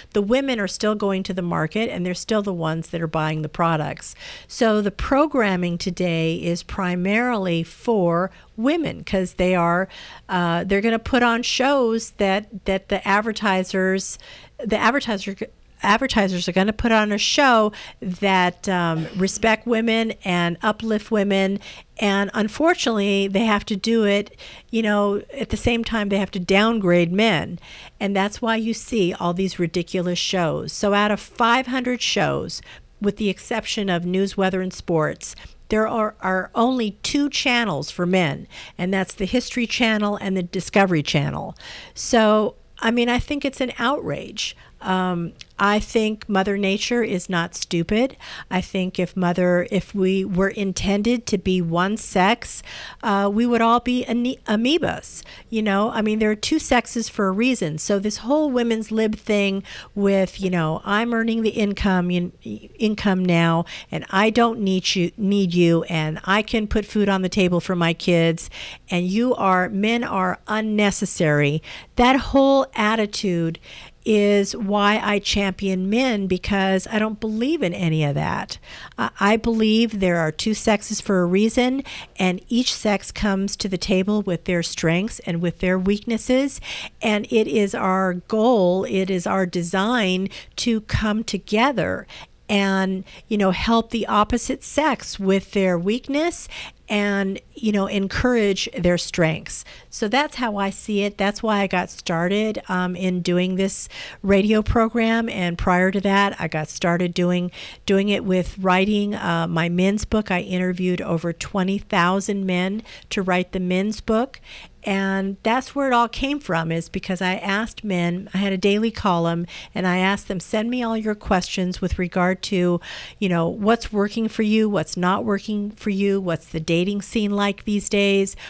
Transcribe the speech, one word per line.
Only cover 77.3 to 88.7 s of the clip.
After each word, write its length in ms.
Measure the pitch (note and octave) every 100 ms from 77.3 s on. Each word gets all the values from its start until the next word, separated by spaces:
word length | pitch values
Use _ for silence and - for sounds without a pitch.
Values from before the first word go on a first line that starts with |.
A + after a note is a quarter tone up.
| A3 B3+ D#4+
in 120 | F#3
any 280 | G3 E3+ D#3
of 120 | D3
that. 420 | C#3+ D#3 - - - - - - -
I, 140 | - -
I 160 | G3+ A3
believe 640 | A#3 A3+ A3 A3 A#3 G#3
there 160 | F#3 F3
are 160 | D#3+
two 220 | - A3
sexes 480 | G#3 - G#3 - G#3
for 180 | - F#3+
a 60 | F3
reason, 580 | F#3 A3 B3+ B3 C4+ - - - -
and 220 | F#3 F3+ -
each 240 | A#3 B3
sex 400 | - G#3+ G3 -
comes 440 | - G#3+ F#3+ G3 -
to 120 | G3
the 80 | F3+
table 460 | - F#3 F#3 G#3+
with 240 | G3 E3+ -
their 160 | F3
strengths 560 | E3+ - E3 E3+ G#3+ -
and 220 | - E3+
with 160 | F3 -
their 200 | F#3 F#3
weaknesses, 840 | F#3 G#3 A#3+ A3+ - B3+ C#4 - - - - -
and 240 | A3+ G#3 A#3
it 160 | A#3 A3
is 280 | A3 G3+
our 400 | - G3 F#3 F#3+
goal, 720 | F3+ - A3 A3+ A#3 F3+